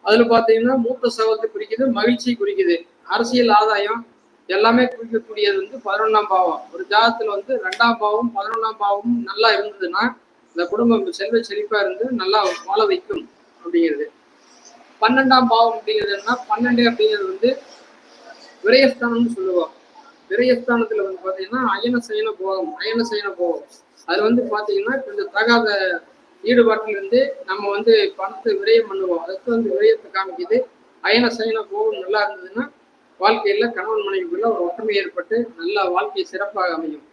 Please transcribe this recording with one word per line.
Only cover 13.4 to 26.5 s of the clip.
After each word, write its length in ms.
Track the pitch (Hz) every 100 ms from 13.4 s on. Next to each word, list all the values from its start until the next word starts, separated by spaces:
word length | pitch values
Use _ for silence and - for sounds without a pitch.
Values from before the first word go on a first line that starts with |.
| _ _
அப்படிங்கிறது. 440 | 170 170 165 143 147 _ _ _ _ _ - - - _
பன்னெண்டாம் 460 | 220 262 262 262 233
பாவம் 300 | 226 233 226
அப்படிங்கிறது 360 | - 214 202 202
என்னன்னா, 200 | 233 247 -
பன்னெண்டு 340 | 214 247 240 233
அப்படிங்கிறது 360 | 233 214 208 190
வந்து 180 | 190 233 - - - - - _ - - - - -
விரயஸ்தானம்னு 680 | 196 254 269 - 240 233 233 196
சொல்லுவோம். 340 | 185 180 160 - _ - - _ _
விரயஸ்தானத்துல 760 | 208 254 247 247 233 220 214 196
வந்து 160 | 185
பாத்தீங்கன்னா, 380 | 190 190 190 247 240
அயன 280 | 196 240 240 233
சயன 260 | 214 220 208
போகம், 300 | 190 190 165 -
அயன 200 | 202 233 226
சயன 200 | 208 202
போகம். 340 | 175 175 151 - - _ _ -
அது 140 | 185
வந்து 220 | 214 240
பாத்தீங்கன்னா, 520 | 233 208 208 196 214 269 -
கொஞ்சம் 260 | 415 -
தகாத 340 | 202 220 233 214 202 190 170 - _ _ _
ஈடுபாட்டிலிருந்து 760 | 214